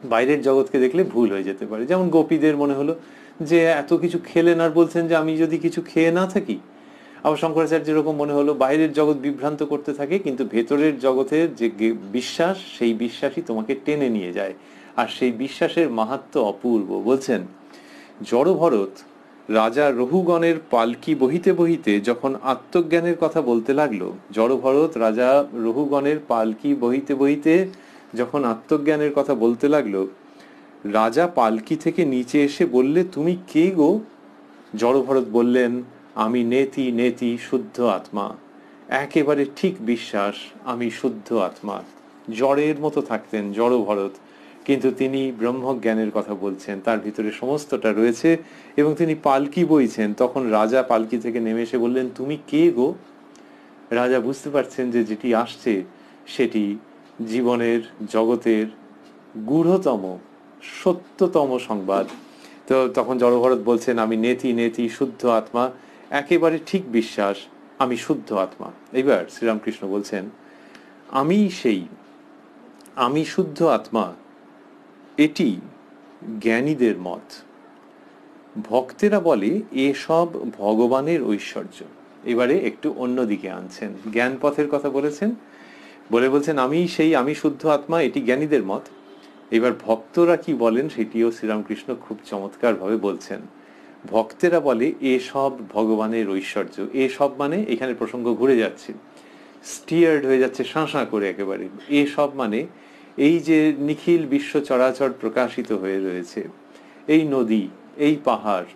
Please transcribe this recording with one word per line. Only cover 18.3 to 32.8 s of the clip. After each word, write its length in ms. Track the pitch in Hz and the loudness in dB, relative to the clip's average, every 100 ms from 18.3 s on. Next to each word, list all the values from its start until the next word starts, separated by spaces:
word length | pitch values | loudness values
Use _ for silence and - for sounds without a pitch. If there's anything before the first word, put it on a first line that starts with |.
| 120 156 165 165 113 98 - - - - - - | 2 4 4 4 2 0 -8 -20 -20 -20 -18 0
রাজা 420 | 110 110 123 147 | 2 2 2 2
রহুগণের 640 | 120 123 180 175 170 170 160 - | 2 2 2 2 2 2 0 0
পালকি 460 | 120 117 120 - | 2 2 -2 -2
বহিতে 380 | 143 131 170 190 | 2 2 2 2
বহিতে 460 | 175 170 160 107 101 | 4 2 2 2 2
যখন 360 | 107 120 135 135 | 0 -2 -2 -2
আত্মজ্ঞানের 720 | 131 127 - 180 160 170 170 165 | -2 -4 0 0 2 0 0 0
কথা 220 | 160 160 | 0 0
বলতে 320 | 127 117 113 | 2 0 2
লাগলো, 400 | 139 147 104 92 92 - | 0 0 -2 -8 -10 -8
জড়ভরত 680 | 107 117 131 131 139 160 120 | 0 2 2 2 2 2 2
রাজা 480 | 110 110 123 139 - | 0 2 4 4 2
রহুগণের 640 | 117 113 117 143 143 139 151 147 | -4 -2 -2 0 0 0 -2 -2
পালকি 480 | 117 113 110 143 | 0 0 -2 -2
বহিতে 400 | 143 120 135 139 | 0 0 0 -2
বহিতে 520 | 139 139 147 151 170 190 - - - - | 0 2 2 2 2 2 -8 -20 -20 -12
যখন 300 | 113 123 147 | -6 -2 0
আত্মজ্ঞানের 680 | 123 110 - 156 147 151 147 | -2 -2 -2 0 2 2 0
কথা 220 | 143 139 | 0 0
বলতে 320 | 131 117 117 143 | 2 2 2 2
লাগলো, 400 | 147 117 98 95 - - - - - - - | 2 2 -2 -4 -8 -20 -20 -20 -20 -20 -12
রাজা 420 | 104 107 113 123 175 | -2 2 2 2 0
পালকি 480 | 143 113 110 110 | 2 2 0 -4
থেকে 300 | 156 165 165 | -2 -2 0
নিচে 380 | 156 127 123 147 | 0 0 0 2
এসে 220 | 143 - | 2 2
বললে, 380 | 175 123 | 2 4